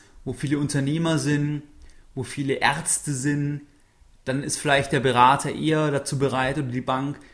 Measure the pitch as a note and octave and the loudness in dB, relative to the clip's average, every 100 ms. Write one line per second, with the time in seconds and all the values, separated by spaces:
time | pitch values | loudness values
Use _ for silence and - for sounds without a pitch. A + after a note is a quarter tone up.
0 | - - - B2 C#3 C#3+ C#3+ C#3+ C3+ D#3 | -18 -14 -10 -6 -2 0 0 0 0 0
1 | E3 D#3+ C3+ D3 D3 D3 C#3+ - - - | 0 0 2 0 0 -2 -8 -18 -20 -20
2 | - - A#2+ - C#3 C3+ A#2+ D3 F3 - | -14 -10 -8 -4 -2 0 0 0 -2 -4
3 | - C3+ C#3 D3 C#3+ C#3+ D3 _ _ _ | -4 -4 0 0 -2 -4 -10 _ _ _
4 | - - - C3 C#3 - D3 C#3 C#3 D3 | -20 -12 -6 -4 -4 -2 2 2 2 2
5 | B2+ B2 B2 C#3 D3 - D3+ D#3 D3+ C#3+ | 4 6 6 6 0 -2 0 2 2 0
6 | - C#3 C3+ B2+ C3 C#3 C3+ B2 B2 C3 | -2 0 0 0 0 -2 -4 -4 -2 -2
7 | C#3 C#3+ - | -4 -8 -14